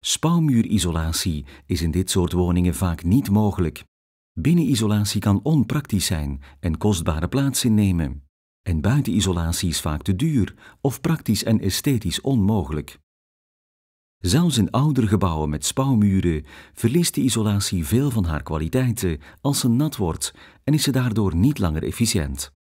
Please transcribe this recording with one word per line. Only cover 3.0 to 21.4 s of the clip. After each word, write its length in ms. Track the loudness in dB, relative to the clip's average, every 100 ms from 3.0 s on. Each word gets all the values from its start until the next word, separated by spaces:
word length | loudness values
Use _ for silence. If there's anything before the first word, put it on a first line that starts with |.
niet 260 | 2 2 4
mogelijk. 540 | 2 2 0 -4 -4 -20 _ _ _ _
Binnenisolatie 880 | -4 2 2 2 2 2 2 0 0
kan 220 | 2 0
onpraktisch 640 | 2 0 2 -2 -2 -2 -2
zijn 360 | -4 -4 -8 -12 -6
en 180 | -4 0
kostbare 500 | 0 0 0 -2 -2
plaats 360 | -2 -2 0
innemen. 640 | 2 2 2 0 -2 -6 -16 _ _ _
En 180 | -4 0
buitenisolatie 880 | 2 0 2 0 0 0 -2 -2 -2
is 120 | -2
vaak 220 | -4 -4
te 140 | -2 -2
duur 600 | 0 2 0 -4 -20 -6
of 200 | -6 -4
praktisch 440 | -2 -2 0 -2
en 160 | 2 0
esthetisch 600 | 0 -2 -2 -2 -2 -4
onmogelijk. 760 | 0 2 2 0 -2 -6 -8 -18 _ _ _ _ _ _ _ _ _ _ _ _
Zelfs 400 | 0 2 2 2
in 120 | 2
oudere 360 | 2 0 0 0
gebouwen 440 | 2 0 -2 -4
met 140 | -4
spouwmuren 800 | -4 -2 0 2 4 2 0 -2 -6 -20 -20
verliest 420 | -4 0 2 0
de 60 | 0
isolatie 680 | 0 0 0 0 -2 -4 0
veel 240 | 0 2
van 140 | 0
haar 180 | -2 -4
kwaliteiten 760 | -4 -4 -2 -2 -2 -2 -2 -4 -10 -6
als 200 | -4 0
ze 80 | 2
nat 280 | 2 0 -2
wordt 380 | -4 -4 -8 -10 -20 -10
en 100 | 0
is 80 | 0
ze 80 | 2
daardoor 440 | 0 0 0 0
niet 240 | 2